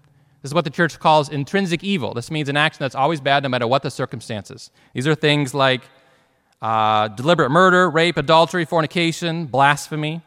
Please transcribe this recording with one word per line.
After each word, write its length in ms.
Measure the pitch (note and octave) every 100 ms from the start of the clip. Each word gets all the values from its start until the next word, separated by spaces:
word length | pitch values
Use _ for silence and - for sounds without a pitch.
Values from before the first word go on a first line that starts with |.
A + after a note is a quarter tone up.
| _ _ _ _
This 80 | C#3
is 40 |
what 100 | D3+
the 60 | E3
church 280 | C3+ E3+ -
calls 320 | E3+ D#3 D3
intrinsic 520 | D3 C#3 G3 F#3+ E3
evil. 300 | G3 G3 G#2+
This 180 | A#2 A#2+
means 200 | D#3 C#3
an 60 | C#3+
action 240 | D#3 -
that's 140 | C#3
always 260 | B2+ C#3+ E3
bad 220 | C3+ C#3
no 60 | C#3
matter 180 | B2+ A#2
what 160 | C#3
the 80 | C#3+
circumstances. 800 | - C3 A#2+ - G#2+ - B2+ - _ _
These 160 | - C3+
are 60 |
things 400 | D3+ D3+ D3 C#3
like, 280 | C#3+ C3+ B2+ - _ _ _ _ _ _ _
uh, 480 | A2+ A2 A2 G#2+ A2
deliberate 420 | G#2 C3+ E3+ C3+
murder, 400 | D#3 F#3 F3+ F3+
rape, 260 | D3+ E3+ E3
adultery, 480 | C#3 D#3+ E3 F#3
fornication, 840 | D#3+ E3+ D#3 F3+ E3 D#3+ E3+ E3 D#3
blasphemy. 760 | A#2 C#3 D3 - D#3 D3+ E3